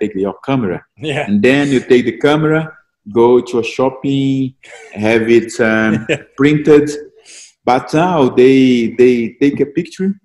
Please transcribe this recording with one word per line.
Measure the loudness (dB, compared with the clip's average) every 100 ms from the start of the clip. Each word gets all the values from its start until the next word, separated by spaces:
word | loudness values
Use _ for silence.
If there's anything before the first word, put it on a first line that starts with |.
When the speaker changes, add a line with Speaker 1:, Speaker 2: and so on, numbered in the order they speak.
Speaker 1:
take | -8
your | -6 -6 -8
camera. | -4 -4 -2 -6 _ _
Speaker 2:
Yeah. | -8 -6 -2
Speaker 1:
And | 0
then | 2 0 0
you | -2
take | 2 0 0
the | -2
camera, | 0 0 0 -2 -4 -14 _ _ -6
go | 0 4 2
to | 0 -6
a |
shopping, | -6 -4 -4 -4 -4 -2 -2 -2 -4 -10 -20 -20 -18
have | -4 0 0 2
it, | 0 0 -2
um, | 0 0 0 -2 -4
Speaker 2:
<laughs> |
Yeah. | -6 -6 -2
Speaker 1:
printed. | 0 2 4 4 4 -6 -14 _ _ -20 -20 _
But | -2 -2 0
now | -2 0 0 0
they, | 4 4 6 4 2 -2
they | 2 2 2 -4 -2
take | -2 -2
a | -4
picture. | -6 -8 -6 -6 -6